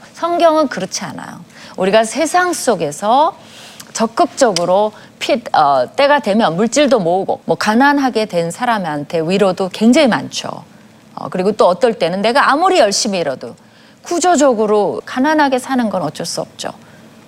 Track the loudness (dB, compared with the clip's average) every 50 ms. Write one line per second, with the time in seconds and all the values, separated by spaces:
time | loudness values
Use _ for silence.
0 | -10 -16 -10 -8 -6 -4 0 2 2 4 4 2 0 -2 -4 -6 -8 -8 -8 -10
1 | -10 -12 -12 -14 -14 -16 -16 -18 -20 -20 -20 -20 -20 -14 -6 -4 0 2 2 2
2 | 2 0 -2 -4 -2 0 0 0 0 0 -2 -2 -2 -2 -2 0 -2 -6 -6 -4
3 | -2 0 2 2 2 0 -2 -6 -14 -20 -20 -20 -20 -20 -20 -20 -18 -12 -6 -4
4 | -4 -2 0 0 0 0 0 0 0 0 2 0 0 0 2 2 0 0 -4 -10
5 | -20 -20 -16 -8 -4 -2 -2 -2 -2 0 2 2 4 4 4 2 0 0 0 0
6 | 2 2 2 2 0 0 0 2 0 0 0 0 -2 0 2 2 2 2 2 2
7 | 2 0 -2 -2 -2 -4 -6 -4 -4 -4 -4 -2 0 0 2 4 4 4 2 2
8 | 0 0 0 -2 -2 -2 -2 -2 -2 -4 -4 -4 -4 -2 -2 -2 -2 -4 -6 -6
9 | -6 -4 -4 -2 0 0 0 2 2 0 0 -2 -4 -6 -2 2 2 4 4 4
10 | 4 2 2 -2 -4 -8 -10 -10 -10 -10 -12 -14 -16 -20 -20 -20 -20 -20 -20 -20
11 | _ -20 -14 -12 -10 -8 -6 -2 -2 0 2 4 4 2 4 2 2 0 0 0
12 | -2 -2 -2 -2 -2 0 2 2 2 2 2 2 2 2 4 4 4 2 2 -2
13 | -4 -4 -4 -4 -4 -4 -6 -8 -10 -16 -16 -18 -20 _ _ _ -20 -20 -20 _
14 | -10 -6 -4 0 2 2 4 4 4 4 2 2 0 0 2 2 0 0 -2 -6
15 | -8 -8 -4 -2 0 2 2 2 2 2 0 -2 -4 -4 -2 -2 -2 -2 -2 -4
16 | -4 -6 -6 -8 -10 -8 -8 -8 -10 -10 -12 -12 -12 -12 -12 -16 -20 -20 -20 -20
17 | -20 -20 -20 -20 -20